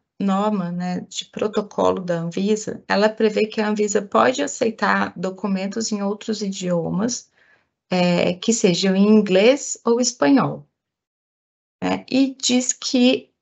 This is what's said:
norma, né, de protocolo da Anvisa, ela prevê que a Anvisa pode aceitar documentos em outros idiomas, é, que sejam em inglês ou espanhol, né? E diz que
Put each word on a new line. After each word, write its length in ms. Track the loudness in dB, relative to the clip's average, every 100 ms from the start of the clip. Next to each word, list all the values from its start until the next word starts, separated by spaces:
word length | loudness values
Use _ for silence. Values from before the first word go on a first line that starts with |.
| _ -6
norma, 520 | -2 0 0 -2 -4
né, 300 | -6 -6 -6
de 240 | -8 -12 -12
protocolo 760 | -6 -4 -4 -6 -2 0 0
da 200 | -4 -4
Anvisa, 640 | -4 -4 -2 -2 -4 -12 -4
ela 220 | 0 0
prevê 360 | 2 0 0 -2
que 140 | -2
a 80 | -2
Anvisa 340 | -2 -2 -2
pode 400 | 0 2 2 2
aceitar 720 | -4 -2 -4 -2 0 0 -2 -4
documentos 720 | -8 -6 -4 -4 -4 -6 -6
em 100 | -4
outros 400 | -4 -6 -6 -6
idiomas, 880 | -6 -6 -2 -2 -2 -2 -2 -4 -10 _ _ _ _ _ _
é, 440 | 0 2 2 0
que 200 | 0 -2
sejam 420 | 2 2 2 2 4
em 120 | 6
inglês 680 | 6 6 4 4 4 -2 -6 -2
ou 140 | 0
espanhol, 680 | -2 0 2 4 2 -4 -14 _ _ _ _ _ _ _ _ _ _ _
né? 220 | -4 -4 -2
E 260 | 0 0 0
diz 320 | 0 0 0
que 580 | -4 -2 4 4 2 -4 _